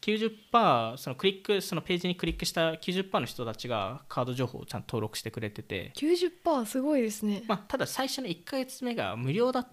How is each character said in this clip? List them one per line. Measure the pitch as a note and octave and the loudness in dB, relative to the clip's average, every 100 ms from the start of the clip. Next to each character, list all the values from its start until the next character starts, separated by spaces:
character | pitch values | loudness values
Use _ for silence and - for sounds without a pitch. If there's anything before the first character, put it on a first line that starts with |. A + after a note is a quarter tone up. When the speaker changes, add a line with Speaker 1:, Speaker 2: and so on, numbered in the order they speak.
Speaker 1:
九 | - G#3+ | 0 2
十 | A3 | 0
パ | A3 - A#3 G#3 B2 A2+ | -2 2 6 8 6 4
ー、 | B2+ | -4
そ | - | -8
の | C3 | 0
ク | G3 | 0
リ | G3 | 0
ッ | |
ク、 | - G3+ | 0 0
そ | F#3 | 2
の | E3 | -4
ペ | - F3+ | 0 0
ー | |
ジ | F3+ | 0
に | F3+ | 0
ク | |
リ | E3+ | 0
ッ | D#3+ | 0
ク | E3 | -2
し | |
た | - E3 D#3+ | 2 2 2
九 | - | -2
十 | F#3 | -2
パ | F#3+ G3+ | 0 0
ー | |
の | - | -2
人 | - | -4
た | A#2 | -6
ち | G#2+ B2 | -6 -2
が | A2+ G2 C3 - | -2 -2 -4 -6
カ | - | -2
ー | |
ド | B2 | -2
情 | B2 B2+ | 0 -2
報 | - | -2
を | |
ち | - | -8
ゃ | G#2 | -8
ん | |
と | - A#2 | -4 -2
登 | |
録 | G#2+ - | -2 -4
し | |
て | A2+ | -8
く | - | -6
れ | G#2+ | -6
て | - | -8
て。 | - G2 - | -6 -6 -6
Speaker 2:
九 | - D4 F4 | -4 2 2
十 | F4 | 2
パ | - - D4 | 0 0 2
ー | A3 | 2
す | C4+ | 0
ご | C4+ D4 | 2 2
い | |
で | A3+ | 2
す | G#3 G#3+ | 0 -2
ね。 | G3+ A3+ | -2 -2
Speaker 1:
ま | G3+ | -4
あ、 | |
た | - C4 | -2 -2
だ | - | -2
最 | - C4 | 0 -2
初 | C4+ | -2
の | B3+ | -4
一 | C4+ | -6
ヶ | - C4+ | -4 -4
月 | C4 - | -4 -4
目 | B3 | -4
が | A3+ G#2 G#2+ | -2 -2 -2
無 | B2+ | 0
料 | E3+ B3 | 2 2
だ | B3+ | 2
っ | B3 | -2